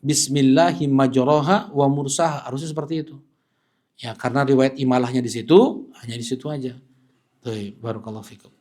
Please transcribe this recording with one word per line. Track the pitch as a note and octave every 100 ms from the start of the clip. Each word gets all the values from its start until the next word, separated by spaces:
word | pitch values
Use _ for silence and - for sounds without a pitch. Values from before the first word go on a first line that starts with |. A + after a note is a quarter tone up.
Bismillahi | C3+ D3 - C3+ C3+ C3+ E3+ E3 D3+
majroha | C3+ C3+ B2+ B2+ D3+ C#3 G3 -
wa | C#3+ C#3
mursaha. | C#3 C#3 C#3 E3 D3
Harusnya | - B2+ D#3+ D#3
seperti | D3 D#3+ D#3
itu. | C#3 _ _ _ _ _ _ _ _
Ya, | B2 A2
karena | B2+ B2
riwayat | C#3 C3+ C3 C3+
imalahnya | C3 B2+ B2 B2+
di | B2
situ, | A2 A2+ E3+ B3+ - - -
hanya | A#2 A#2
di | A#2
situ | B2+ D3
aja. | D3+ B2+ B2 _ _ _ _ _ _
Baik, | B2 A2 G2+ G2+
barakallahu | A2+ G#2+ G#2 A2 G#2+
fikum. | - _ _